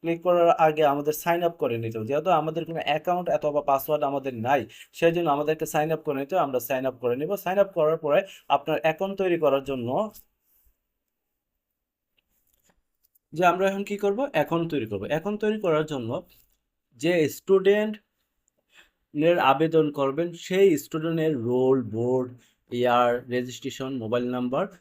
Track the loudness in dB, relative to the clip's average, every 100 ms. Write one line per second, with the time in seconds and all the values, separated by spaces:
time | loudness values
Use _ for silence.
0 | -4 -4 2 4 4 6 4 4 2 2
1 | -2 -4 0 0 0 -2 -4 -2 -4 -6
2 | -4 -2 2 0 0 -6 -6 -6 -2 -2
3 | -2 -4 0 -2 0 -2 0 -2 0 -2
4 | -2 -4 -6 -6 0 0 -2 -14 -20 0
5 | 0 2 0 0 0 -2 -2 -2 0 -2
6 | -4 -6 -2 0 0 -2 -2 -4 -4 -4
7 | -2 -2 -2 -4 -2 0 0 2 0 0
8 | 2 0 0 -12 _ 0 2 0 0 0
9 | -4 -2 0 2 2 2 -2 -6 -4 -2
10 | -4 -8 _ _ _ _ _ _ _ _
11 | _ _ _ _ _ _ _ _ _ _
12 | _ _ _ _ _ _ _ _ _ _
13 | _ _ _ 2 2 4 0 0 -6 -2
14 | -2 0 -2 -2 0 -2 -2 -4 -4 -6
15 | -4 -4 -4 -4 -2 -2 0 0 -2 -4
16 | -6 -8 -10 _ _ _ _ _ _ _
17 | 0 2 0 -2 2 4 6 4 2 -6
18 | _ _ _ _ _ _ _ _ _ _
19 | _ 0 2 4 4 4 4 4 2 0
20 | -2 0 -4 -6 -4 4 4 4 -2 -6
21 | -2 0 0 0 0 2 4 2 0 -4
22 | 0 0 -2 -10 _ _ _ -2 2 4
23 | 4 0 -2 -4 -4 -10 -12 -10 -8 -8
24 | -2 -2 -2 -4 -4 -4 -4 -8